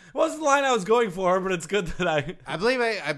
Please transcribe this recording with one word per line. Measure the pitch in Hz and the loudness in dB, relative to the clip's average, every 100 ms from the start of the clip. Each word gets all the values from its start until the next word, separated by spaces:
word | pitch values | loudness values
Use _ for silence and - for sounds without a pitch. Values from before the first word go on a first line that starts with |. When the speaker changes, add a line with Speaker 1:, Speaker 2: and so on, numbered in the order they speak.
| - | -10
Speaker 1:
wasn't | 277 320 294 | -2 -2 0
the | 302 | 2
line | 277 | 2
I | 269 | 4
was | 240 | 0
going | 185 233 226 | 2 2 2
for, | 175 185 185 | 0 2 2
but | 185 | 0
it's | 180 - | -4 -2
good | 202 170 | -4 -2
that | - 180 | -2 0
I | 156 139 - - | 0 -2 -10 -10
Speaker 2:
I | 156 | -2
believe | 220 262 | 0 2
I, | 233 202 | 0 -2
I, | 147 | -4